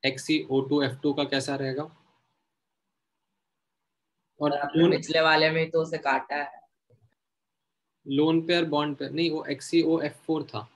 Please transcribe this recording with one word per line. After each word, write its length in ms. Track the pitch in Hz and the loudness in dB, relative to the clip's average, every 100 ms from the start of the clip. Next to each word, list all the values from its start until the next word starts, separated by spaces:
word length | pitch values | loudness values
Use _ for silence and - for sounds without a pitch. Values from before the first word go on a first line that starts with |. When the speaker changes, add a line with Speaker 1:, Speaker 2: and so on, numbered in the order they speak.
| 135 | -4
Speaker 1:
एक्स 180 | 135 | -4
सी 220 | - 156 - | -2 -2 0
ओ 100 | 135 | -2
टू 220 | 131 143 | 0 0
एफ 180 | 135 123 | 0 -2
टू 100 | 147 | -4
का 120 | 143 | -2
कैसा 320 | 139 139 139 139 | -2 -2 -4 -4
रहेगा? 260 | 135 131 | -4 -6
और 100 | 156 _ _ _ _ _ _ _ _ _ _ _ _ _ _ _ _ _ _ _ _ _ _ _ _ _ | -8 _ _ _ _ _ _ _ _ _ _ _ _ _ _ _ _ _ _ _ _ _ _ _ _ _
Speaker 2:
और 120 | 147 | -2
आपने 300 | 143 143 160 | 0 0 4
Speaker 1:
लोन 80 | 175 | 4
Speaker 2:
पिछले 300 | 190 - 156 | 4 0 2
वाले 300 | 160 156 156 | 4 6 4
में 200 | 160 160 | 2 0
तो 120 | 165 | 0
उसे 160 | 160 160 | -2 -4
काटा 380 | 147 165 - 147 | 0 -2 -2 -6
है। 240 | 143 - _ _ _ _ _ _ _ _ _ _ _ _ _ _ - | -6 -12 _ _ _ _ _ _ _ _ _ _ _ _ _ _ -4
Speaker 1:
loan 400 | 139 156 165 165 | 2 4 2 2
pair, 180 | 175 | 0
bond 320 | 165 147 147 139 | 2 0 -2 -4
pair, 140 | 135 | -8
नहीं, 200 | 143 170 | -2 -2
वो 140 | 156 | -2
एक्स 220 | - 143 - | -6 -8 0
सी 160 | 170 | 2
ओ 180 | 160 165 | 4 2
एफ 120 | 147 | -2
फ़ोर 320 | - - 156 | -8 -6 -4
था। 260 | - 107 110 | -4 -10 -12